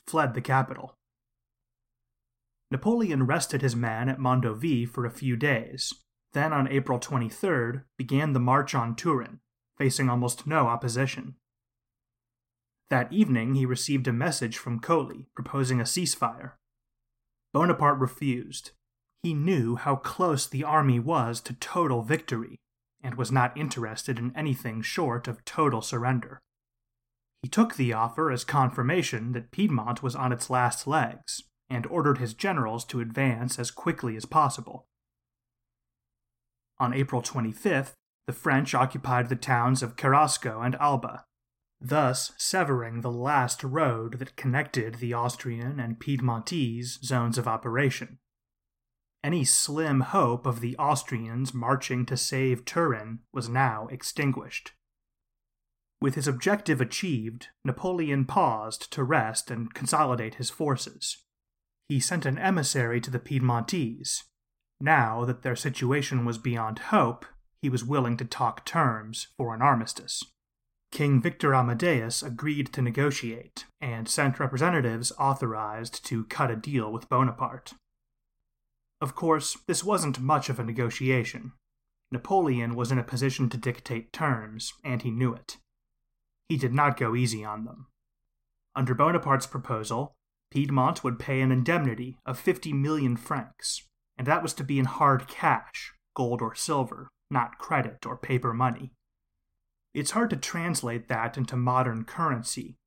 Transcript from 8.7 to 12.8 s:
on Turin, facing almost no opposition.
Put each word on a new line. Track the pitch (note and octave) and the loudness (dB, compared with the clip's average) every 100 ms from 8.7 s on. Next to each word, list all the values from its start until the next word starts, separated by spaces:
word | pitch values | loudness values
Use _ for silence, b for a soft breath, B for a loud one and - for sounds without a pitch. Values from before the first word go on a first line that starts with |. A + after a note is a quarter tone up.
on | C3+ A#2 A2+ | 0 -2 -2
Turin, | E3+ C3+ A2+ - _ _ _ - | 0 0 -2 -14 _ _ _ 0
facing | C#3 C#3 C3 | 0 2 2
almost | B2 A#2+ - D3 | 2 0 -2 0
no | D#3 A#2+ | 2 4
opposition. | A#2 A#2+ A#2+ C3+ C3+ C#3 - _ _ _ _ _ _ _ _ _ _ _ _ _ _ | 2 0 0 0 -2 -12 -16 _ _ _ _ _ _ _ _ _ _ _ _ _ _